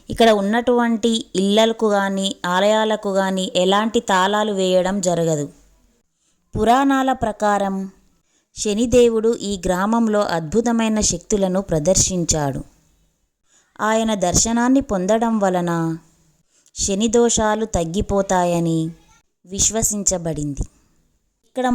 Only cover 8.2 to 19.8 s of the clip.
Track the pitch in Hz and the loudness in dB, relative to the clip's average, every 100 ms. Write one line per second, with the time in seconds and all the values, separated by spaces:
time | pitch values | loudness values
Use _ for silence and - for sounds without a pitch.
8.2 | _ _ _ - 214 208 247 247 240 226 | _ _ _ -8 -4 -2 4 6 6 4
9.2 | 220 233 202 196 180 180 202 233 226 208 | 0 0 -4 -4 -2 -2 0 2 2 0
10.2 | 208 165 156 214 233 233 220 214 202 170 | 0 -2 -2 0 0 0 0 0 -2 -4
11.2 | - 208 190 185 190 160 151 190 - 180 | -4 -2 0 -2 -2 0 2 2 0 -2
12.2 | 160 156 139 143 - _ _ _ _ _ | -2 -2 -2 -6 -12 _ _ _ _ _
13.2 | _ _ _ _ _ - 214 220 220 208 | _ _ _ _ _ -6 -2 0 0 0
14.2 | 175 170 226 233 247 269 269 196 185 220 | 0 0 0 0 2 2 2 -2 0 0
15.2 | 226 220 196 180 175 170 165 165 - _ | 0 0 0 0 -2 -2 -2 -6 -12 _
16.2 | _ _ _ _ _ - - 190 226 233 | _ _ _ _ _ -8 -4 -2 2 2
17.2 | 233 226 214 214 220 185 165 196 196 196 | 2 2 0 0 -2 -4 -2 -4 -2 -2
18.2 | 196 185 175 170 165 165 165 165 _ _ | 0 0 2 0 0 0 -4 -8 _ _
19.2 | _ _ 175 196 - 214 | _ _ -12 -4 -2 -2